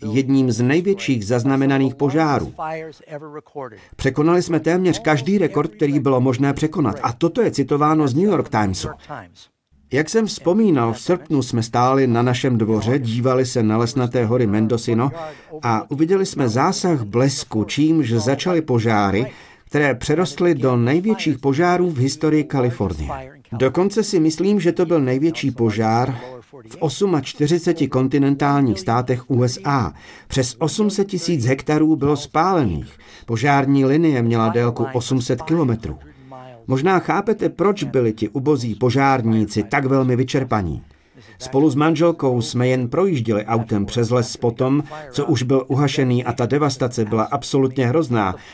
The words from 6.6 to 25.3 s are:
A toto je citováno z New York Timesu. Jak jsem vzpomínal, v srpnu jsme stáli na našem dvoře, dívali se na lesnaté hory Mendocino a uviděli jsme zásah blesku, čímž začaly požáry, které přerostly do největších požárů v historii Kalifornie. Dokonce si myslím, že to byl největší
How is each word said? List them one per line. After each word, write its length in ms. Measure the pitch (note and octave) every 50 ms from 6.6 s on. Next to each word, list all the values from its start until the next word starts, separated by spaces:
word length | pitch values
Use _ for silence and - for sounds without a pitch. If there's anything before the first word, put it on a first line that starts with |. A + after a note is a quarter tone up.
| D#3 D#3 - F#3+ C#3+ G#2+ - C#3 -
A 100 | A#2+ A#2
toto 300 | - E3+ E3+ E3 B3+ A3
je 80 | D#3+
citováno 580 | - C#3+ C3+ B2 D3 C#3+ D3+ D3+ D#3 D#3 D3+ C3
z 60 | A#2
New 100 | D3+ F#3+
York 240 | G#3+ F#3 C#3+ - -
Timesu. 400 | - A2 G#2+ G2 F#2 - - - - - - - C#3+ A#2+ F#2+ F2 _ - - _ _ _ _ _ _ _ _ _ B2
Jak 160 | C3+ D#3 D#3+
jsem 180 | - A3+ A3
vzpomínal, 640 | F#3+ - - - E3 F#3 A3 A3+ G3+ D#3 C3+ A#2 A#2 A2
v 80 | -
srpnu 420 | - - F3+ F3 F3+ - D#3 C3+ B2+
jsme 200 | B2+ - A#2 A2
stáli 440 | - - A#2+ B2 B2+ C3+ C3+ C3+
na 160 | B2 A2+ A#2 B2
našem 360 | B2+ A#2+ B2 - C3+ B2 A2
dvoře, 400 | A2 G#2 A2 A2 G2+ A2+ C3 D3
dívali 480 | B2 A2+ A2 A#2+ A#2+ C3 B2+ B2+ C3
se 160 | B2 - B2+ A2
na 140 | G#2+ A2
lesnaté 480 | A2+ A#2 A#2 - C3+ B2 A#2+ B2 B2+ A#2
hory 220 | G#2+ A#2+ B2 A#2+
Mendocino 640 | G#2 G2+ G#2+ A2 G#2+ A#2+ A2+ - A#2+ A#2 A2+ B2+ C#3 - - - D#3 - - - - D#3 D#3 C#3+
a 280 | A#2+ A2+ A2 - -
uviděli 360 | D3 C3+ D#3+ E3 G3 F#3+ F#3+
jsme 220 | F#3 - - C3+ A#2
zásah 540 | G#2 C3 D3 F3+ F3+ - - F3+ E3 C3 A2+
blesku, 600 | G2+ G2 A#2+ C3 C#3 C3+ - - - - G#2+ G#2
čímž 480 | G#2+ - C#3+ D3+ D#3 E3 D#3+ C#3 A2+ A#2
začaly 500 | A2+ G#2+ B2+ C#3 C3+ - F3+ F3+ E3 D#3
požáry, 640 | - B2 A#2 G#2+ A#2 A2 G#2 G2+ G2 F#2 G#2 C3+ - - - - - - - _
které 280 | - - D3 D3 C#3 B2
přerostly 600 | A#2 - - D3+ E3 F3+ - - - F3+ F3 D#3+
do 220 | C3+ B2+ C3 B2
největších 640 | A#2+ A#2 A#2+ C#3+ F3 F#3 A3 G#3+ A3 - D#3+ C#3+ -
požárů 520 | - C#3 C3 C#3+ F3 F3 F3+ F3+ F3+ F3+
v 80 | D#3 B2
historii 460 | B2 C3+ C#3 - D#3 D#3 D3+ D3+ D3
Kalifornie. 680 | D3+ - C3+ B2 A#2+ A#2+ - G#2 F#2 E2 D2 D2+ C#2+ C#2+ C2+ - - - - - _ A2
Dokonce 500 | A2+ C3 C3 C3 E3+ F#3 G3+ G3 A3 G#3
si 180 | - - F3
myslím, 400 | D#3 D#3+ D#3 - F3 G3 G#3 G3+
že 120 | D#3+ F3 E3+
to 140 | - F3+
byl 140 | E3 F3 D#3
největší 500 | C3+ B2+ B2+ C3 D3+ E3